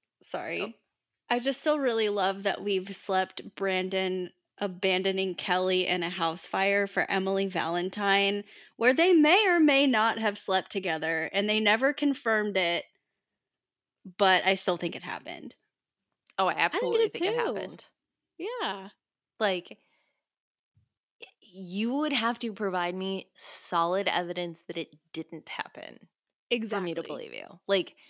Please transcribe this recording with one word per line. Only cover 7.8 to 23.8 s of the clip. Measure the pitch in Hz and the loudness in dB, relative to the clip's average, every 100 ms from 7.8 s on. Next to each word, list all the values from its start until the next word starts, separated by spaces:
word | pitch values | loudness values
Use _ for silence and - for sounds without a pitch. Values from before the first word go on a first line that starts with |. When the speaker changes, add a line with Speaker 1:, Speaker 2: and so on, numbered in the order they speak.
| 185 220 202 196 196 202 - - - - | -2 -2 2 4 2 0 -6 -18 -20 2
Speaker 1:
where | 233 | 4
they | 262 370 | 6 6
may | 339 294 392 403 | 8 8 6 6
or | 349 | 6
may | 302 269 285 | 6 6 6
not | 226 226 220 | 4 2 2
have | 220 208 | 0 -2
slept | - 185 - | 0 -2 0
together, | 202 185 160 160 160 160 | -4 -2 -2 -2 -2 -2
and | 196 208 | -2 0
they | 214 | 2
never | 208 226 269 | 4 4 2
confirmed | 277 294 269 226 214 208 190 | 2 0 0 0 0 2 0
it, | 170 175 - _ _ _ _ _ _ _ _ _ _ _ 190 - | 0 0 -4 _ _ _ _ _ _ _ _ _ _ _ -18 2
but | 196 180 | 6 6
I | 185 | 4
still | 190 - 175 | 0 0 -2
think | 175 170 | -4 -8
it | |
happened. | 170 87 - 76 233 - _ _ _ _ _ _ _ - | -10 -12 -12 -14 -14 -18 _ _ _ _ _ _ _ -2
Speaker 2:
Oh, | 190 | -2
I | 156 170 | 0 0
Speaker 3:
I | 330 | 0
think | 494 | 0
it | 453 | 2
Speaker 2:
absolutely | 440 | 0
Speaker 3:
did | |
Speaker 2:
think | - 370 | 0 -2
it | |
Speaker 3:
too. | |
Speaker 2:
happened. | 480 415 208 - - - _ _ _ _ - | 0 -2 -4 -8 -12 -20 _ _ _ _ -10
Speaker 3:
Yeah. | 381 494 254 196 196 - _ _ _ _ | -8 -6 -6 -6 -12 -20 _ _ _ _
Speaker 2:
Like, | 208 180 - - _ _ _ _ _ _ _ _ _ _ _ _ _ _ | -2 -2 -6 -20 _ _ _ _ _ _ _ _ _ _ _ _ _ _
y-, | - _ | -20 _
you | 208 185 175 190 226 | _ -14 -8 -4 -2
would | 277 302 | -2 -2
have | 247 226 233 | 0 -2 -2
to | 233 | -6
provide | 196 196 180 175 | -4 -4 -2 -2
me | 185 190 190 - - | -4 -4 -6 -10 -18
solid | - - - 170 | -14 -12 -2 0